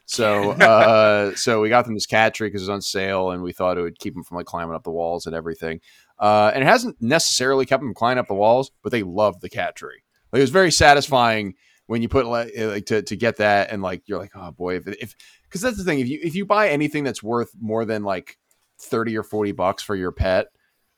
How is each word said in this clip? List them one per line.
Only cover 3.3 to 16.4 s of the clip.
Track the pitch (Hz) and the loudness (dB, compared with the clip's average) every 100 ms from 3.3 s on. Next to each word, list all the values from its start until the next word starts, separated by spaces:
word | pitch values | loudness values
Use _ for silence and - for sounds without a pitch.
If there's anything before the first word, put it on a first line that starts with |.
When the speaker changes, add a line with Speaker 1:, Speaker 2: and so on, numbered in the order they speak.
Speaker 1:
and | 90 | -4
we | 90 | -8
thought | - 92 87 | -2 -2 -2
it | |
would | 85 80 | -4 -8
keep | 104 | -12
them | 82 | -12
from, | 85 87 | -12 -12
like, | 85 | -10
climbing | 87 85 | -8 -8
up | 82 | -8
the | 87 | -8
walls | 82 85 87 85 | -6 -4 -4 -6
and | 80 | -8
everything. | 82 80 82 82 _ _ _ - | -8 -8 -8 -10 _ _ _ -2
Uh, | 104 107 104 | 2 4 4
and | 139 | 4
it | 143 | 4
hasn't | 233 233 - | 4 2 -6
necessarily | 113 160 - - 127 135 127 | 0 0 2 0 0 0 2
kept | 135 | -2
them | 135 | -2
climbing | 95 117 127 | -2 -2 0
up | - | -2
the | |
walls, | 98 107 123 139 _ | 0 4 4 0 _
but | 107 | -6
they | 117 | -4
love | 92 90 107 90 | -4 0 0 0
the | 90 | -12
cat | - 87 - | -6 -8 -8
tree. | 69 62 _ _ - | -18 -20 _ _ -4
Like, | 127 | 2
it | |
was | 131 | 4
very | 180 185 | 4 4
satisfying | - 156 143 131 135 117 110 98 - _ _ - | 6 6 6 4 2 2 0 -4 -10 _ _ -8
when | 117 | -4
you | 113 | 0
put, | 135 | 0
like, | 117 120 117 110 | 0 -2 -4 -6
uh, | 110 | -4
like, | 104 98 | -4 -2
to, | 107 | -2
to | 101 98 | -2 -2
get | 117 - | -2 0
that, | 104 101 - | 2 2 2
and, | 104 | -4
like, | 95 90 - | -6 -8 -8
you're | 92 | -10
like, | 98 | -10
"Oh | 101 90 | -16 -18
boy, | - 90 92 | -10 -6 -6
if, | 92 | -6
if," | 101 117 - - _ _ | -12 -14 -18 -20 _ _
'cause | 180 | -6
that's | 247 208 | -6 -4
the | |
thing, | 185 147 | -4 -2
if | 123 | -2
you, | 147 | -4
if | 165 | -6
you | 175 | -6